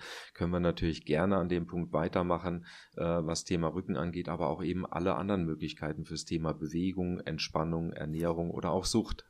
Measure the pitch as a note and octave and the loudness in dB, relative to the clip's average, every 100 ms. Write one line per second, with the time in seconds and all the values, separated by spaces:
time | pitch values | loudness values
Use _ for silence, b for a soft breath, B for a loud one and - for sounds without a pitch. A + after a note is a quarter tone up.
0 | B B B - E2+ F2 F2 E2 E2+ D2+ | B B B -2 0 2 2 2 0 -2
1 | - D2 F#2 G2 F2 F2 E2+ F2 E2+ D#2+ | 0 2 4 4 2 0 0 -2 0 2
2 | E2+ F#2+ F2 E2+ F2+ F2 E2+ B B - | 2 2 2 2 0 -4 -8 B B -2
3 | E2+ E2+ D#2+ E2 - F2+ D#2+ D#2+ F#2+ D#2+ | 0 2 2 -2 0 2 2 0 -2 0
4 | E2+ E2+ E2+ E2 E2 D#2+ E2+ F2+ F#2 - | 0 -2 -2 0 0 0 0 0 -2 0
5 | F2 E2+ G2 G2 E2 D2+ D#2 - D#2 D#2 | 2 2 2 2 2 0 -4 -4 -4 -4
6 | D#2 D#2+ - E2+ D#2+ D2+ D#2 E2 F#2 F2+ | -6 -6 -2 0 2 0 -2 0 0 0
7 | F2+ F2+ - D#2 - - D#2+ E2 E2 D2 | -2 -2 -2 -4 -2 0 0 0 -2 -4
8 | D2+ D#2+ E2+ E2 E2+ - E2+ E2+ F#2 A#2 | -4 0 0 0 0 -2 0 0 2 2
9 | G2+ - - | 2 -4 -10